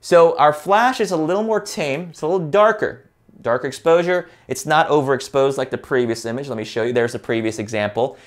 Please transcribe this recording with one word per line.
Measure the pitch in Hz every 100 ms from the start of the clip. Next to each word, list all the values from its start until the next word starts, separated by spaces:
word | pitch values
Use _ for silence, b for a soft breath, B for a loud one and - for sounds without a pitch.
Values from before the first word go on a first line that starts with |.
So | - 175 170 -
our | 147
flash | 147 175 202 247 254
is | 202
a | 175
little | 156 185
more | 220 214
tame, | 208 - 151 139 175
it's | 156
a | 156
little | 185 156
darker. | 196 214 214 123 - _ _ _ _
Dark | 117 123 143
exposure, | - - 165 170 180 175 B B
it's | 127 -
not | 156 160
overexposed | 147 135 131 - 139 135 139
like | 127
the | 120
previous | - 131 120 113 120
image. | 120 139
Let | 113
me |
show | 110 -
you, | 113
there's | 123 117
the | 117
previous | - 117 113 110
example. | 104 113 104 113 131 B